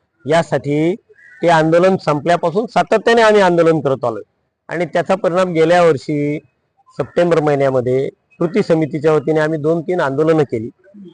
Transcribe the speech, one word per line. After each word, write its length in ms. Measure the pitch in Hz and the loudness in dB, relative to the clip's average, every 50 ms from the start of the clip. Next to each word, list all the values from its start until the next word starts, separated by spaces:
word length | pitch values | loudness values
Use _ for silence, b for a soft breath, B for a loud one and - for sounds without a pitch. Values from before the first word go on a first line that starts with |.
| _ _ _ _ - | _ _ _ _ -4
यासाठी 680 | 127 156 170 165 - 156 139 - 139 147 151 156 170 196 - _ _ _ _ - - - - | -2 -2 -2 0 -2 -4 -6 -4 -2 -2 -2 0 -2 -4 -6 _ _ _ _ -20 -20 -10 -4
ते 60 | - 170 | 0 2
आंदोलन 480 | 165 160 156 160 165 175 180 190 190 | 2 2 2 2 2 4 4 2 2
संपल्यापासून 720 | - - 156 147 147 131 165 175 170 175 170 151 208 247 | 0 -2 -2 -4 -2 0 -2 0 0 0 -2 -2 -4 -4
सातत्याने 560 | - - 185 165 - 220 208 - 240 233 233 | -2 -2 -2 0 0 0 0 2 2 2 4
आम्ही 180 | 226 214 208 208 | 4 4 4 4
आंदोलन 400 | 196 180 175 165 165 165 160 156 | 4 4 4 2 2 2 2 0
करत 240 | 127 139 135 117 127 | 0 -2 -2 -2 -4
आलोय 180 | 120 110 101 - _ _ _ _ _ _ _ _ - | -6 -6 -8 -12 _ _ _ _ _ _ _ _ -10
आणि 180 | - 165 175 | -8 -8 -6
त्याचा 280 | 147 - 175 165 - 190 | -4 -4 -4 -2 -2 -2
परिणाम 380 | 190 - 180 165 185 185 180 | -2 -2 -2 0 -2 -2 0
गेल्या 300 | 170 160 160 160 175 180 | 0 2 2 4 4 4
वर्षी 560 | 175 165 151 131 - - 151 147 147 147 147 160 - _ _ _ _ _ _ _ _ _ _ - | 4 4 2 0 -4 -6 -4 -4 -4 -4 -6 -8 -10 _ _ _ _ _ _ _ _ _ _ -10
सप्टेंबर 420 | 143 - - 180 175 175 165 156 | -10 -4 -2 0 0 2 2 0
महिन्यामध्ये 680 | 151 151 143 139 139 135 131 127 117 127 127 131 135 - - _ _ _ _ - | 0 0 0 2 0 0 0 0 0 0 -2 -2 -2 -4 -8 _ _ _ _ -6
कृती 240 | 170 165 - 208 | -4 -2 -2 -2
समितीच्या 500 | - - 165 160 160 131 160 147 135 160 | 0 0 0 0 0 -2 -4 -2 0 0
वतीने 280 | 156 151 127 160 156 156 | 0 2 0 0 0 0
आम्ही 180 | 151 156 160 156 | 0 -2 -2 -2
दोन 220 | 139 156 170 170 | -2 -2 -2 -2
तीन 200 | 143 - 180 175 | -2 -4 -4 -2
आंदोलनं 420 | 156 135 135 143 156 160 160 156 | -2 -2 -2 0 0 2 2 2
केली 280 | 143 - 127 113 110 - - _ _ _ - 208 196 170 | 0 0 -4 -6 -8 -8 -14 _ _ _ -20 -20 -20 -20